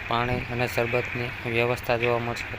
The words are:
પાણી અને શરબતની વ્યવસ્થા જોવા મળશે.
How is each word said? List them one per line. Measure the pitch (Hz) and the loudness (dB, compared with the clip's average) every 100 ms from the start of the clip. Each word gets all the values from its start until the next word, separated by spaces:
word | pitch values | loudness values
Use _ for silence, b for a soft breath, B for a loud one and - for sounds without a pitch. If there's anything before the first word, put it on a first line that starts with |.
| - | 0
પાણી | 117 120 123 - | 0 2 0 -2
અને | 120 120 | -2 0
શરબતની | - 117 123 - 123 120 - | 2 2 0 0 -4 -4 -6
વ્યવસ્થા | 120 117 120 123 - 117 | -2 2 2 2 0 2
જોવા | 120 120 | 2 2
મળશે. | 117 117 - | 0 -4 -6